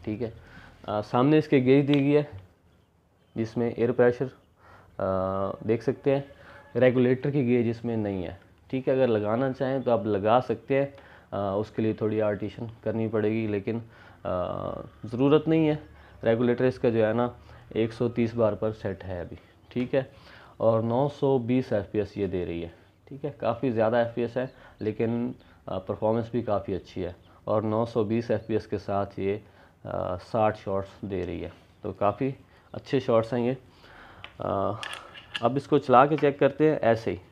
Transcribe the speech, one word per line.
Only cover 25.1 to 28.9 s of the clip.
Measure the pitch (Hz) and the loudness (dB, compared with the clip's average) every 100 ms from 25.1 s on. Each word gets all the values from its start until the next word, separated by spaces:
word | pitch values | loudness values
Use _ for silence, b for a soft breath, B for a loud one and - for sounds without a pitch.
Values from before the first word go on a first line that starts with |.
| 117 123 127 b b - | -2 -4 -8 b b -8
आ, | 95 | -8
परफॉर्मेंस | - 101 107 113 117 | -6 -2 0 0 -2
भी | 120 | -4
काफ़ी | 110 101 95 | -2 -4 -2
अच्छी | 92 - - | -8 -8 -10
है | 87 92 b b - | -10 -10 b b -2
और | 107 107 | -2 0
नौ | 107 117 | -2 0
सौ | 123 104 | 0 0
बीस | 113 113 | -2 0
एफ़पीएस | 110 - 110 - | -4 -2 -4 -4
के | 104 | -8
साथ | - | -4